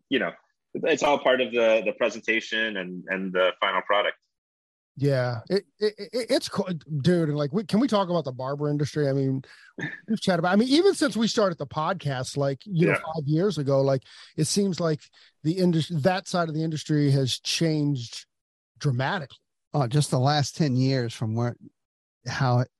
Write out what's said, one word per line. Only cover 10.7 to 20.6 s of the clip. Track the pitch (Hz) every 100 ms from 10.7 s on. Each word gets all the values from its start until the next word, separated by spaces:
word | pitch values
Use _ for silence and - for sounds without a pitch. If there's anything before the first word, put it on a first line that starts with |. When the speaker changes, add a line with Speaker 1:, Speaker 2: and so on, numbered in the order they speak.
| 285 392 320
Speaker 2:
since | 285 208
we | 226
started | - 196 165
the | 143
podcast, | - 160 185 147 131 127 143
like, | 139 139 -
you | 175 190
know, |
Speaker 1:
Yeah. | 190 -
Speaker 2:
five | 165 143
years | 156 202 151
ago, | 135 139
like, | 135 135 - - - -
it | 156
seems | - 196 165
like | 170 156 - _ _ _
the | 147 185
indus-, | 180 160 147
that | 170 156 185 -
side | 185 165
of | 156
the |
industry | 160 156 - 151 147
has | 139 131 -
changed | - - 165 156 147 139 117 - - _ _ _ _ _
dramatically. | 147 123 135 190 139 - _ _ _
Speaker 3:
Oh, | 156 120
just | 139 143
the | 127
last | 131 151 131
ten | -